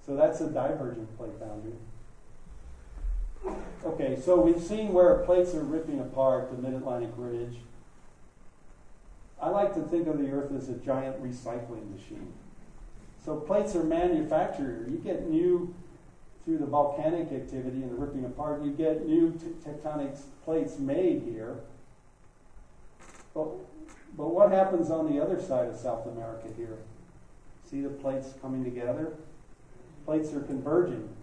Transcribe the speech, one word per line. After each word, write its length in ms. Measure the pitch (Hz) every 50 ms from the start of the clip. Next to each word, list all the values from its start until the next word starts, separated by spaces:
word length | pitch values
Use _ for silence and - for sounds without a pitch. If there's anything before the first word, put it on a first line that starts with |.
| - -
So 60 | 277
that's 260 | - 151 165 - -
a 80 | - -
divergent 640 | - 135 123 147 - - 135 123 117 113 107 104 - -
plate 200 | - - 104 -
boundary. 340 | 113 110 107 107 107 110 107 107 107 - - - - - - - - - - - - - - - - - - - - - - - - - - - - - - - - - - - - - - - -
Okay, 340 | - - - 139 131 123 -
so 220 | - 175 180 175
we've 180 | 165 165 170 -
seen 320 | - - 208 220 214 202
where 260 | 185 180 180 175 175 175
plates 360 | - - 180 180 180 175 170
are 80 | 156
ripping 380 | 147 139 151 160 156 156 147 135
apart 500 | 127 123 - 135 135 131 131 127 127 127
the 100 | 127 123
Mid-Atlantic 520 | 123 131 127 131 127 135 123 123 120 113 117
Ridge. 420 | 120 123 123 120 117 120 117 120 120 120 - - - - - - - - - - - - - - - - - - - - - - - - - - - - - - - - - - -
I 100 | - 160
like 260 | 180 202 202 202 -
to 60 | 160
think 260 | 151 - 170 170 160 156
of 100 | 151 143
the 140 | 139 135
Earth 200 | 139 143 139 143
as 160 | 139 131 123 123
a 60 | 120
giant 500 | - - - - 135 135 135 135 - 131
recycling 720 | 123 123 - - 120 117 120 117 120 120 110 104 98 98
machine. 380 | 92 - - 107 98 92 90 82 - - - - - - - - - - - - - - - - - -
So 120 | - 151
plates 400 | 151 151 - 190 208 208 - -
are 80 | 170 156
manufactured. 1040 | 156 160 165 175 180 175 151 151 - 156 156 180 - - - 143 131 117 113 117 123
You 80 | 147 170
get 320 | - 208 180 - - 165
new, 460 | 156 160 175 180 180 175 175 - - - - - - - - - - - - - - - -
through 140 | - 160 156
the 80 | 147
volcanic 680 | 135 135 147 143 - - - 156 156 170 170 156 147
activity 520 | 139 127 - - 139 131 123 131 123 131 131
and 80 | 123
the 40 | 117
ripping 300 | 120 143 143 139 131 127
apart, 380 | 123 131 - 147 151 147 147 151
you 80 | 143
get 340 | 143 151 160 156 156 156 156
new 240 | 156 156 170 165 165 165 -
t-, 300 | - 165 - - - 156
tectonic 480 | 147 - - 151 151 147 139 135 131 - - - - - -
plates 360 | - 160 160 139 - - -
made 420 | 139 135 - 330 190 180 151 -
here. 380 | - - - - 110 - - - - - - - - - - - - - - _ - - - - - - - - - - - - - - - - - - - - - - -
But, 140 | - 156 - - - - - - - - - - - - - - 143
but 120 | 147 156
what 220 | 170 180 202 196
happens 380 | 190 190 190 185 180 170 160 160
on 240 | 160 160 160 151 143
the 80 | 143
other 180 | - - 185 -
side 280 | - - 135 123 123 120
of 80 | 117
South 320 | - - 127 120 117 117 123
America 400 | 117 117 117 113 113 113 117 117 113 -
here? 220 | 117 113 113 110 - - - - - - - - - - - - - - - - - -
See 120 | - 139
the 80 | 139 139
plates 440 | 139 139 - 139 135 131 123 - - -
coming 220 | - 131 131 131 127
together? 500 | 123 120 120 120 123 - 151 160 156 - - - - - - - - - - - - - - - - - - -
Plates 280 | - 156 156 151 156 147
are 80 | 143
converging. 680 | - - 135 127 127 143 151 175 180 - - 110 - - - -